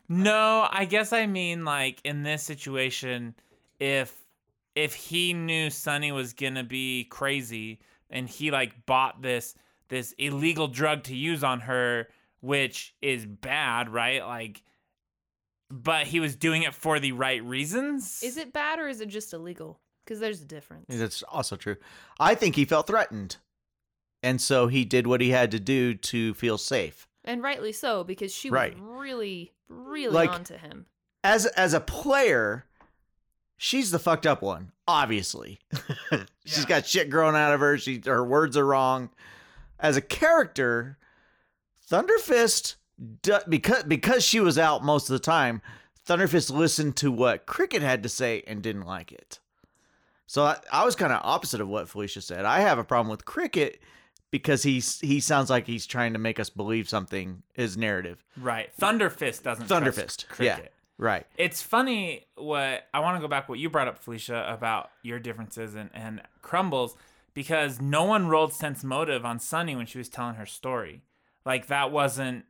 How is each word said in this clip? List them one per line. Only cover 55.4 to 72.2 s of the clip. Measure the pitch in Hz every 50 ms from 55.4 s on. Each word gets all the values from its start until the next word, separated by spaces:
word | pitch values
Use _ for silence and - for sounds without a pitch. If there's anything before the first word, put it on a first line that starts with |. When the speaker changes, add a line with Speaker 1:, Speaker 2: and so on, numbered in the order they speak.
| 131 127
Speaker 3:
like | 131 123 -
he's | - 120 113 -
trying | - - 123 120 117 113
to | 107
make | 113 113 107 -
us | 107 -
believe | - 101 101 107 113 113 104 -
something, | 110 104 92 - 98 98 90 92 90 95 - _ _
his | - 120 107 90
narrative. | 107 113 107 101 90 90 85 90 - _ _ - 135
Speaker 1:
Right. | 127 127 117 113 110 - - -
Thunderfist | 196 202 226 226 202 170 - - 151 123 113 - -
doesn't | 131 113 107 113
Speaker 3:
Thunderfist. | - 196 226 - 135 -
Speaker 1:
trust | 107 - - - - - -
Cricket. | - - 123 117 87 82 85
Speaker 3:
Yeah. | - _ _ _ _ _ - 113
Right. | 113 98 82 - _ _
Speaker 1:
It's | - 175 175 - - -
funny | - 220 240 262 269 240 214 190 170 135 113 - _ _
what, | - 143 151 151 143 135 135 127 - - _ -
I | 147
wanna | 151 175 180 175
go | 151 147
back | 143 139 135 -
what | 123 123
you | 151 165
brought | 151 151 131 123
up, | 101 -
Felicia, | - 120 117 110 - - 120 117 - -
about | 117 107 117 113 110 95 - - _ _ -
your | 117 120 120
differences | 113 120 107 113 110 104 - 113 113 107 104
and, | 107 107 - -
and | 110 110 110 110 107 - - _ _ -
Crumbles, | - - 180 190 180 147 131 123 117 - - _ _ _ _ _ _ -
because | 143 139 - 165 156 147 143 127 120
no | 139 139 147 156 175
one | 196 220 208 180 165
rolled | 160 160 156 151 -
sense | - 160 147 139 - -
motive | 135 131 143 165 151 139 123 117
on | 120 117 117
Sunny | - - 160 165 170 165 139
when | 123 117
she | 113 - 127
was | 120 -
telling | - - 123 120 113
her | 110 104
story. | - - - - 127 127 117 104 80 69 - _ _ _ _ _ _ _ _ -
Like, | 131 131 127 - -
that | 143 139 139 135
wasn't, | 147 147 139 139 120 135